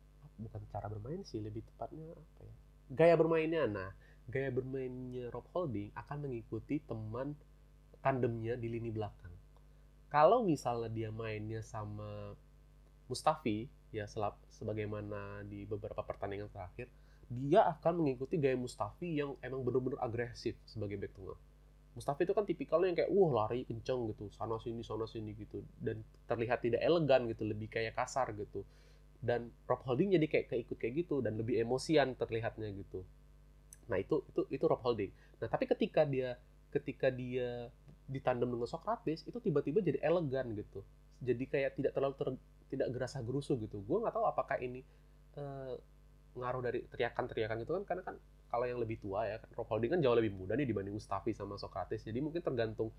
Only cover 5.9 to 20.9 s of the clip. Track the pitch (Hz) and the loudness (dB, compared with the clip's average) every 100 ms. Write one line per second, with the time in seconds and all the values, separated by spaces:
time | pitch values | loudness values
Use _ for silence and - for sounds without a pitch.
5.9 | - - 147 143 117 113 113 110 147 - | -8 -8 -6 -4 -6 -6 -6 -2 -4 -4
6.9 | 117 110 113 139 147 - - - - - | -6 -6 -6 -6 -8 -14 -20 -20 -20 -20
7.9 | - 135 131 120 117 113 123 117 117 117 | -2 0 2 2 0 -2 -2 -2 -4 -4
8.9 | 110 101 - - - - - - - - | -4 -6 -8 -16 -18 -20 -20 -20 -20 -20
9.9 | - - 147 156 240 214 143 127 120 113 | -20 0 6 8 8 4 2 2 0 -2
10.9 | 110 110 110 113 107 107 110 110 110 104 | -4 -4 -4 -4 -4 -4 -6 -8 -8 -8
11.9 | 104 104 104 104 101 - - - - - | -8 -8 -8 -10 -14 -20 -20 -20 -20 -20
12.9 | - - 127 - 156 120 107 123 - - | -16 -8 2 4 4 2 0 -2 -12 -10
13.9 | 107 104 - 104 - - - 110 107 104 | -8 -6 -2 -2 -2 -18 -10 -4 -2 -2
14.9 | 104 104 104 101 101 101 101 104 107 107 | -4 -6 -8 -8 -10 -10 -10 -6 -6 -6
15.9 | - - - 101 98 104 101 92 - 123 | -6 -6 -4 -6 -6 -8 -10 -12 -10 -14
16.9 | - - - - 123 139 180 170 160 165 | -14 -20 -20 -10 -4 6 8 8 4 2
17.9 | 175 151 123 135 170 135 127 123 - 104 | 4 2 0 -2 2 2 2 -2 -4 -6
18.9 | - 175 151 143 131 127 131 123 127 127 | -4 -4 -2 -2 -6 -8 -4 2 2 2
19.9 | - 120 110 120 - 117 - - 110 104 | -2 -2 -2 -4 -2 -6 -6 -10 -6 -6